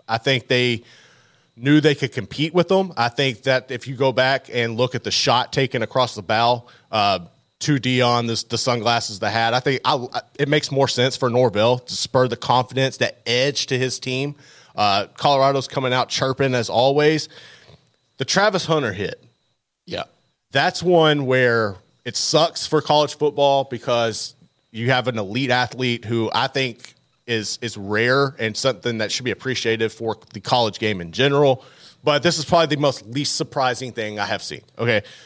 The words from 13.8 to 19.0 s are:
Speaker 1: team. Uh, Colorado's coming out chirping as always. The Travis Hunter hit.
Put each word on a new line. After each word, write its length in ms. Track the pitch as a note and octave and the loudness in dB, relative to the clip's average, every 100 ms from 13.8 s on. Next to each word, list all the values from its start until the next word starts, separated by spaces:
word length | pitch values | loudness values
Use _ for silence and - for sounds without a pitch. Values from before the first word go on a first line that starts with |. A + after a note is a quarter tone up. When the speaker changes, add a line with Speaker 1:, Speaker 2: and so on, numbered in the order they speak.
| B2+ - | -2 -4
Speaker 1:
team. 360 | - B2+ C#3+ D3 - - - - | -6 -4 -6 -8 -20 -20 -18 -2
Uh, 300 | G#2 G2+ G2 - | 0 0 -2 -2
Colorado's 540 | D3 C#3 C3+ C#3 B2 | 2 4 4 2 -2
coming 240 | - C3 | -4 -2
out 160 | B2+ A#2+ | 0 -2
chirping 440 | - C3+ C3 C3+ | -2 -2 0 0
as 160 | B2+ A2 | 0 0
always. 600 | F#2+ C3 C#3 D3+ D#3 - - - - - - _ _ _ _ | 2 4 4 4 2 -2 -14 -20 -20 -20 -20 _ _ _ _
The 80 | C3+ | -2
Travis 400 | - G#3 F#3 - | 2 2 2 0
Hunter 260 | D#3+ B2+ | 0 0
hit. 320 | F#2+ | -4